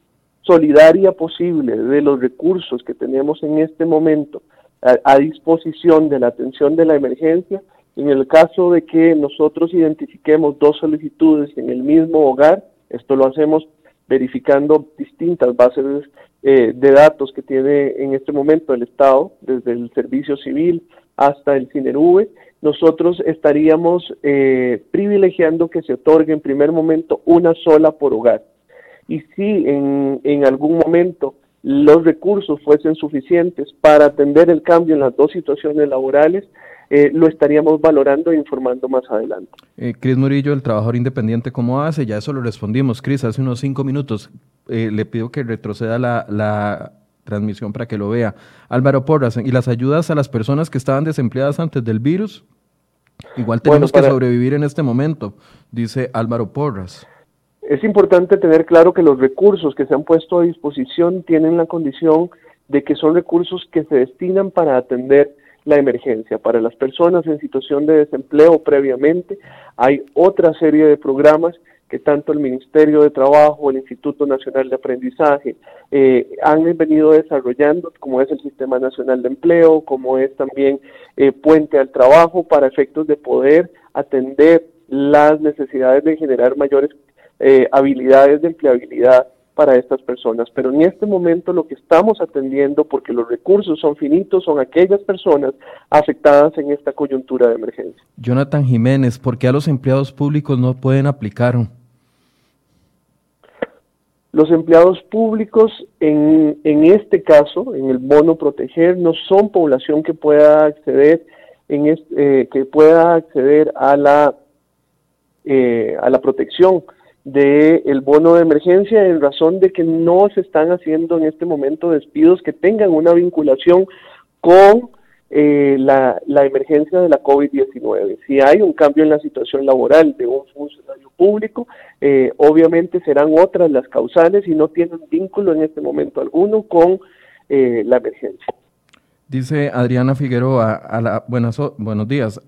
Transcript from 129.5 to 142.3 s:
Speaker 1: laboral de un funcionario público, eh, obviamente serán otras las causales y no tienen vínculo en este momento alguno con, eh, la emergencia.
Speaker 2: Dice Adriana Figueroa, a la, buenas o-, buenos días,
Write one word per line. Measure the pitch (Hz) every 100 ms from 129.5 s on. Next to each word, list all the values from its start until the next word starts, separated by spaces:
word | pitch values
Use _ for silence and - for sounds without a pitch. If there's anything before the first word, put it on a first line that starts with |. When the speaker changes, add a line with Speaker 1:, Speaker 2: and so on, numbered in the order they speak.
| 139
Speaker 1:
laboral | 139 131 120 151 156 135
de | 123
un | 135 -
funcionario | - - _ - - _ -
público, | 190 214 220 - 240 - - -
eh, | 143 135 131 -
obviamente | 151 156 165 170 175 180
serán | 156 143 151 156
otras | 185 185 165
las | 131 131
causales | 123 120 175 165 202 185
y | 156
no | 160
tienen | 170 170 165 156
vínculo | 160 185 208 196
en | 156
este | 156 156
momento | 143 147 143 143
alguno | 135 160 202 214
con, | 208 175 175 190 _ _ _ _ -
eh, | 139 127 117 107
la | 127
emergencia. | 117 - 110 95 - - _ _ _ _ _ _ -
Speaker 2:
Dice | 131 127 151 143
Adriana | 123 123 127 127 135
Figueroa, | 135 120 127 131 110
a | 110 - 113
la, | 117 110 -
buenas | 120 117 110
o-, | 147 -
buenos | 107 107 107
días, | 139 110